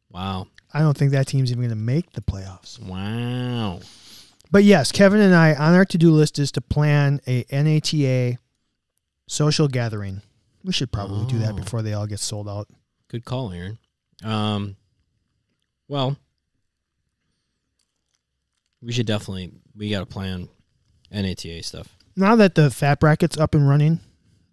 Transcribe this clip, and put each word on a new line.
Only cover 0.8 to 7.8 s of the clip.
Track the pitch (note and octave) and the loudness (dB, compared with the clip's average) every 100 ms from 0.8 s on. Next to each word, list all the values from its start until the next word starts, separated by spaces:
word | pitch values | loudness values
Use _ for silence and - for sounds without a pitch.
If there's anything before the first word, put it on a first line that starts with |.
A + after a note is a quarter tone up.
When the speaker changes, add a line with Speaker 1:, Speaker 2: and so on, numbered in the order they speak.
| D#3 C#3 | 0 0
Speaker 2:
think | C#3+ | 0
that | C#3 C3+ | 0 -2
team's | C3+ B2+ | -2 -2
even | B2 | -4
gonna | A#2+ G#2+ | -4 -4
make | A2+ C#3+ - | -4 -4 -4
the | - | -8
playoffs. | - G2+ F#2+ F#2 - - | -8 -8 -12 -18 -20 -18
Speaker 1:
Wow. | G#2 F#2 G2+ A2+ A#2+ B2 B2 A#2+ G#2+ F2 - - - - - _ _ | -12 -10 -8 -6 -6 -6 -6 -6 -6 -8 -14 -20 -20 -20 -20 _ _
Speaker 2:
But | G3+ | 4
yes, | G3+ F#3 B2+ | 6 6 4
Kevin | - G3 G#3 | 4 6 6
and | G3+ F3 | 6 8
I, | D#3+ C#3 | 6 4
on | D3+ | 4
our | F3+ F#3+ | 6 4
to-do | F3 E3 | 4 6
list | D#3 D3+ - | 6 4 0
is | C#3+ | -4
to | - | -6
plan | - D3 D3 D3 C#3+ C#3+ - | -4 0 2 2 2 0 -2
a | B2 - | -4 -2
N | C#3 D3+ | -2 0
A | |
T | D#3 | 0